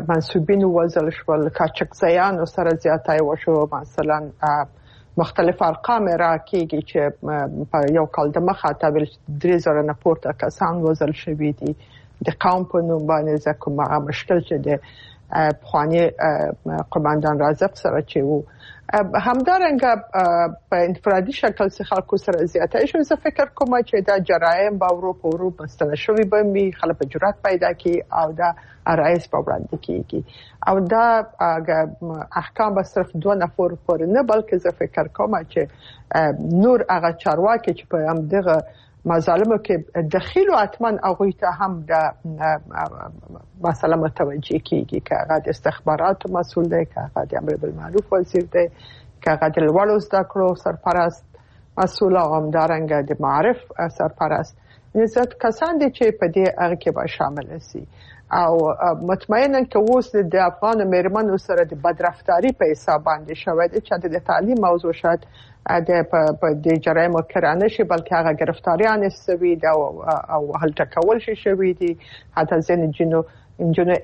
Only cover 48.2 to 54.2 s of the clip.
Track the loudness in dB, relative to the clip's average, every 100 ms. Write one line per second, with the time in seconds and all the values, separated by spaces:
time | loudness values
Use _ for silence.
48.2 | 0 -2 0 0 0 -2 -20 -20 -20 -6
49.2 | -2 0 0 2 4 4 4 2 2 -2
50.2 | 0 0 0 0 -4 -4 -2 0 0 -2
51.2 | -12 -20 _ -20 -10 -2 -2 2 2 4
52.2 | 2 0 0 2 2 0 0 -2 -2 -2
53.2 | 0 2 2 0 -4 -6 -6 -2 -4 -2